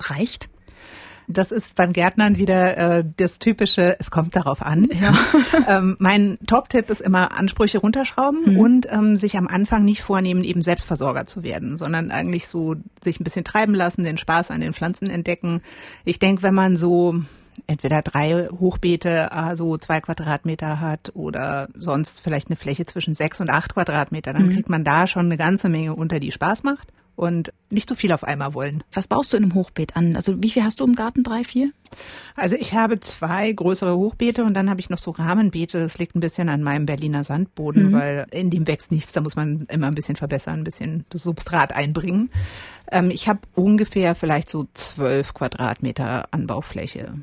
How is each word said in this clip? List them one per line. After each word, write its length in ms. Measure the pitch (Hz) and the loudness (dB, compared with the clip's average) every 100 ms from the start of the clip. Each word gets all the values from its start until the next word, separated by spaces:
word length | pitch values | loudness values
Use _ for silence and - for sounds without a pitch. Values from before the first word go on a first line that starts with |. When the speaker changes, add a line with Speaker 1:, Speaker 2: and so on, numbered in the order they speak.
Speaker 1:
reicht? 480 | - 143 233 - - - - - - - - - - | -8 -4 -4 -6 -14 -20 -20 -20 -20 -20 -20 -16 -4
Speaker 2:
Das 220 | 180 190 | -2 0
ist 220 | 226 - | -2 -2
beim 180 | - 175 | 2 2
Gärtnern 460 | 175 180 202 214 190 | 4 2 4 4 4
wieder, 400 | 190 185 180 175 170 170 | 4 4 4 4 2 2
äh, 40 | 165 - | 0 0
das 200 | 180 - | -2 0
typische, 640 | - 208 196 - 175 - | 0 2 2 4 4 2
es 100 | - | -2
kommt 240 | - 165 | 0 0
darauf 280 | 185 147 139 | 0 0 -2
an. 260 | - 160 233 175 | 0 4 4 4
Speaker 1:
Ja. 140 | 202 196 | 6 6
Speaker 2:
<laughs> 40 | - 302 247 320 240 | 6 4 6 4 4
Ähm, 280 | 196 190 - | 4 4 2
mein 400 | 185 202 202 - - | 4 4 4 0 2
Top-Tipp 420 | 233 - 247 - | 2 4 0 0
ist 120 | 214 | -2
immer, 300 | 196 185 180 | 2 2 2
Ansprüche 460 | - 196 - 208 208 | 0 -2 2 2 2
runterschrauben 720 | 208 269 254 - 269 302 330 | 2 0 -2 0 0 2 4
Speaker 1:
Mhm. 40 | 196 | 6
Speaker 2:
und, 280 | 226 254 - | 8 6 4
ähm, 260 | 214 214 208 | 2 4 2
sich 180 | 202 196 | 2 -2
am 100 | 180 | 0
Anfang 380 | 185 208 220 | 0 2 4
nicht 160 | 202 208 | 4 2
vornehmen, 420 | - 190 185 180 | 0 0 2 0
eben 180 | 180 175 | 0 0
Selbstversorger 640 | 170 170 - 151 135 131 - | 0 -2 -2 -2 -2 -4 -6
zu 160 | - | -10
werden, 340 | 165 - - 151 | -8 -8 -6 -6
sondern 340 | 156 165 165 | -4 -4 -4
eigentlich 380 | - 175 175 - | -4 -4 -4 -6
so 280 | 170 160 156 - - | -6 -4 -6 -10 -8
sich 180 | - 160 | -6 -4
ein 40 | |
bisschen 200 | 165 - | -6 -6
treiben 300 | - 214 214 | -2 0 2
lassen, 300 | 202 175 185 | 2 0 -2
den 120 | 170 160 | -4 -4
Spaß 340 | - 165 180 | 0 0 0
an 100 | 160 | -4
den 100 | 160 | -6
Pflanzen 380 | - 170 185 196 | -4 -6 -4 -6
entdecken. 500 | 175 170 175 175 170 - - - - - | -4 -4 -4 -4 -4 -6 -18 -20 -8 -6
Ich 120 | 175 | 0
denk, 240 | 190 190 | 2 2
wenn 120 | 190 | 4
man 220 | 190 190 175 | 4 4 4
so 400 | 175 175 175 170 151 - _ - - | 4 4 4 0 -4 -12 _ -14 -6
entweder 340 | 151 139 151 | -4 0 0
drei 480 | - 143 151 170 175 | 0 0 2 0 -2
Hochbeete, 800 | 175 185 - 175 170 175 165 160 | 0 0 2 0 0 0 0 0
äh, 260 | 160 165 170 | -2 -4 -2
so 200 | 170 156 | -2 -4
zwei 240 | - 160 | -2 -2
Quadratmeter 800 | - 165 156 143 165 160 156 151 | -2 -6 -4 -4 -4 -4 -4 -4
hat 300 | 160 156 - | -4 -6 -8
oder 540 | 185 151 147 143 143 139 - | -10 -8 -6 -4 -6 -8 -10
sonst 460 | 170 143 156 - | -4 -2 -2 -6
vielleicht 260 | - 147 - | -4 -4 -4
eine 80 | 165 | -6
Fläche 300 | - 143 170 | -6 -6 -6
zwischen 280 | 180 165 | -6 -4
sechs 260 | 151 156 - | -2 -4 -2
und 100 | 165 | 0
acht 240 | 143 - | 0 0
Quadratmeter, 580 | - 170 147 143 156 135 | -4 -2 -2 -2 -6 -2
dann 140 | 143 185 | 2 4
Speaker 1:
Mhm. 60 | |
Speaker 2:
kriegt 140 | 190 220 | 2 0
man 140 | 165 | 0
da 220 | 147 151 185 | 2 2 2
schon 200 | 185 170 | 2 0
eine 100 | 160 | 0
ganze 320 | 165 196 190 | 0 0 0
Menge 260 | 160 160 | 0 -2
unter, 260 | 156 160 160 | -4 -2 -2
die 120 | 143 | -4
Spaß 300 | - 170 220 | -2 -2 0
macht. 260 | 277 285 - _ _ - | -2 -4 -8 _ _ -6
Und 360 | 170 170 160 - _ | -2 -2 -4 -10 _
nicht 200 | 208 - | -4 -2
zu 80 | 247 | -2
viel 160 | 196 | 0
auf 100 | 160 | 0
einmal 320 | - 143 139 | -2 -4 -4
wollen. 300 | 143 143 147 - | -4 -6 -6 -6
Speaker 1:
Was 160 | - 190 | -8 -2
baust 240 | - 277 | -2 0
du 40 | 226 | 2
in 60 | |
einem 120 | 202 | 4
Hochbeet 420 | 185 180 - 156 - | 2 0 -4 -4 0
an? 180 | 170 | 0
Also 260 | 165 185 185 | 0 -2 0
wie 100 | 220 | 0
viel 120 | 247 | 2
hast 160 | 214 - | 0 0
du 60 | |
im 100 | 262 | 2
Garten? 300 | 240 220 262 | 2 0 -2
Drei, 180 | 247 226 | -2 -4
vier? 300 | 240 247 285 - - - - - - - | -4 -2 -2 -4 -18 -20 -20 -20 -14 -4
Speaker 2:
Also 180 | 185 | -2
ich 200 | 247 254 | 0 0
habe 260 | 220 226 226 | 0 2 0
zwei 500 | - - 165 185 214 | -4 -6 -4 -2 -2
größere 460 | 208 175 190 185 175 | -2 -2 0 0 0
Hochbeete 480 | 208 - 240 233 | 0 0 -2 0
und 100 | 220 | 0
dann 160 | 196 196 | 2 0
habe 80 | 190 | -2
ich 100 | - | -6
noch 100 | 175 | -8
so 120 | - | -8
Rahmenbeete. 720 | 165 165 196 208 165 170 175 | -4 0 2 2 0 -4 -2
Das 180 | 165 - | -4 -4
liegt 160 | 175 | -4
ein 60 | 170 | -2
bisschen 280 | 165 - 170 | -2 -2 -2
an 140 | 147 | 0
meinem 240 | 147 147 151 | 0 0 -2
Berliner 380 | 143 151 143 | -2 -2 -2
Sandboden, 640 | 143 147 190 - 151 151 196 | -2 -2 -4 -4 0 4 6
Speaker 1:
Mhm. 40 | |
Speaker 2:
weil 340 | 214 143 143 - | 4 2 -2 -6
in 200 | 165 185 | -4 0
dem 180 | 170 156 | 0 0
wächst 240 | 151 - | -2 -2
nichts. 180 | 156 - | -4 -2
Da 100 | - | -4
muss 140 | 151 | -4
man 320 | 151 151 151 151 | -2 -2 -4 -4
immer 200 | 156 139 | -2 -2
ein 80 | 147 | -2
bisschen 180 | 143 | -4
verbessern, 460 | 147 143 143 - 156 | -6 -4 -4 -4 -6
ein 40 | |
bisschen 420 | 156 - 151 160 - | -8 -8 -8 -8 -8
das 140 | 170 | -8
Substrat 480 | 175 165 - 170 139 | -6 -6 -2 0 0
einbringen. 580 | - 143 156 175 185 247 - 92 - - - - | 0 -2 -2 -2 0 0 -2 -6 -8 -18 -20 -2
Ähm, 180 | 180 180 | 0 2
ich 160 | - - | 0 0
habe 140 | 208 - - | -2 -2 0
ungefähr 580 | 196 208 214 202 180 | 4 4 4 2 0
vielleicht 340 | 170 160 151 160 | 0 0 0 -2
so 200 | 156 139 | -6 -8
zwölf 600 | - - - 135 139 139 | -8 -8 -2 0 0 -2
Quadratmeter 920 | - 131 - 123 113 127 - 117 123 - | -6 -8 -4 -4 -2 -4 -4 -4 -4 -4
Anbaufläche. 840 | - - 107 - - - - - 143 | -4 -4 -6 -8 -10 -10 -10 -12 -14